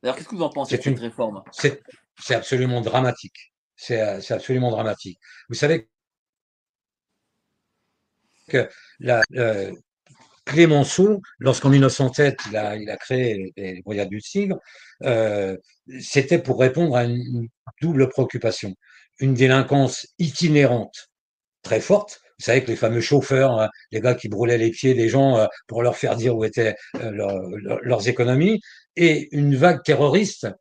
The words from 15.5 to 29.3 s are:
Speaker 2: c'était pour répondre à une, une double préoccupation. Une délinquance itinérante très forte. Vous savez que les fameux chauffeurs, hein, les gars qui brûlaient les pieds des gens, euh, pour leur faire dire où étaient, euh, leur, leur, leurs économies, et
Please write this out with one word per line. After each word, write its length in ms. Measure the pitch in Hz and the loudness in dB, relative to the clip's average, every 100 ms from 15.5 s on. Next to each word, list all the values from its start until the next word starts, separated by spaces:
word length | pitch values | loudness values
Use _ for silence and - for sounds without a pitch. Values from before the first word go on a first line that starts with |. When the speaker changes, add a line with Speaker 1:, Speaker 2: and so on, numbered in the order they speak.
| 95 _ _ - 131 | -6 _ _ -20 -18
Speaker 2:
c'était 380 | - 143 139 170 | -2 -2 2 0
pour 220 | - 120 | 0 2
répondre 340 | 131 131 170 | 2 2 0
à 100 | 123 | 2
une, 120 | 120 120 | 0 -2
une 320 | 123 123 117 _ - - | -4 -8 -8 _ -20 -8
double 300 | 165 147 131 | -2 2 2
préoccupation. 640 | - 123 120 113 113 104 95 _ _ _ _ | 2 -2 -2 -4 -4 -10 -12 _ _ _ _
Une 120 | 135 | -2
délinquance 720 | 127 131 131 135 143 131 - - _ | 4 4 4 4 2 0 -2 -14 _
itinérante 880 | 165 - 170 147 135 120 101 - - _ _ _ _ _ | -6 -2 2 4 4 2 -4 -14 -20 _ _ _ _ _
très 180 | - 110 | -4 -4
forte. 400 | - 196 - - _ _ | 2 2 0 -18 _ _
Vous 60 | |
savez 180 | - 123 | 0 2
que 40 | 127 | 2
les 100 | 113 | -2
fameux 240 | 113 120 | 0 0
chauffeurs, 580 | 117 143 131 135 135 117 | 2 2 2 2 2 2
hein, 120 | 107 - _ | -2 -4 _
les 120 | 110 | -4
gars 120 | 117 | -2
qui 140 | 123 110 | -2 -4
brûlaient 300 | 101 117 120 | -4 0 2
les 120 | 113 | 0
pieds 220 | 113 131 | 0 0
des 160 | 127 113 | 2 2
gens, 300 | 127 139 120 | 4 4 4
euh, 80 | 107 - _ | 2 -2 _
pour 160 | 123 | -2
leur 140 | 120 - | -2 -2
faire 180 | 117 | -4
dire 220 | 110 117 113 | -2 -2 0
où 80 | |
étaient, 300 | 110 107 113 104 - - | -2 0 -2 -2 -12 -10
euh, 140 | 117 | -8
leur, 300 | 104 101 98 92 104 | -6 -4 -4 -8 -10
leur, 160 | 101 110 | -8 -6
leurs 280 | 127 117 104 | -2 -2 -2
économies, 520 | - 120 131 175 220 - - _ - | -2 2 4 2 2 -4 -20 _ 0
et 380 | 170 151 - | 2 2 -2